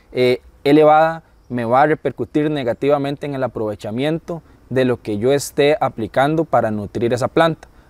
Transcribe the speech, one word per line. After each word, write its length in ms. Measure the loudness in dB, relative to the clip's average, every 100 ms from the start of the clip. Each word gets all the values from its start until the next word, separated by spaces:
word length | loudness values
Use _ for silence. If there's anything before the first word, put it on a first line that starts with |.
| _
eh, 280 | -2 0 0 -6 _
elevada, 600 | 2 6 6 6 2 -2 -14 _ _
me 160 | -6 0
va 160 | 2
a 60 | 2
repercutir 640 | 0 -4 -6 -4 -2 -2
negativamente 760 | -2 -4 -2 0 0 -2 -6 -8
en 80 |
el 100 | -6
aprovechamiento 1000 | -6 -4 -6 -6 -8 -6 -4 -4 -8 -12 -14 _ _
de 160 | -2 0
lo 160 | -2
que 160 | -4 -2
yo 160 | 0
esté 420 | 0 -2 0 0 2
aplicando 640 | -2 -4 -4 -2 0 0 0
para 260 | 0 0
nutrir 420 | -4 -8 -4 -2
esa 140 | -2 -2
planta. 400 | 0 0 -2 -14 _